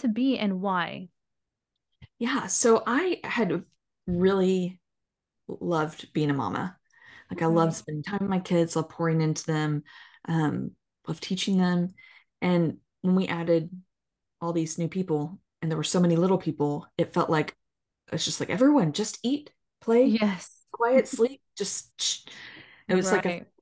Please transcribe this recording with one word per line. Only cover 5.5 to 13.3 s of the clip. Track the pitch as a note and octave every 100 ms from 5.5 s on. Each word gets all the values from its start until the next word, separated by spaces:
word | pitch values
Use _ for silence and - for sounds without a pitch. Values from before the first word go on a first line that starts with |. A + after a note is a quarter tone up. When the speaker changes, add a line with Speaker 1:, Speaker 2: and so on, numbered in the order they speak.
| - F3+ D#3+ D3+ - -
Speaker 2:
being | - D3
a |
mama. | C#3 A2 - F#3 - _ _ - - -
Like, | F#3
I | E3
Speaker 1:
Mm-hmm. | E3
Speaker 2:
loved | E3
spending | D#3+ - D3+
time | E3 G3+
with | G3
my | F#3
kids, | F#3 F3 E3 E3
love | D#3+
pouring | - E3 D#3+
into | D#3 D#3 -
them, | D#3 D3+ D3 - - - _ -
um, | E3 D3 B2+ C3 - _ _ -
love | D#3+
teaching | - F#3+ - F#3+
them. | F3+ F3 F3+ - - - _ _
And | F3+ F3 E3 - _ _
when | F3+
we | F#3
added | F#3